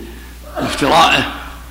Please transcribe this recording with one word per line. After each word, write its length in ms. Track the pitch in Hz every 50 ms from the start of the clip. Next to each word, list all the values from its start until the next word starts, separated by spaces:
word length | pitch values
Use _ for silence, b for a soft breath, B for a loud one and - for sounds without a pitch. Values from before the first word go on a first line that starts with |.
| B B B B B B B B B - - -
وافترائه. 720 | 135 120 - - 151 135 147 165 165 - 147 143 139 - - - - - - - - -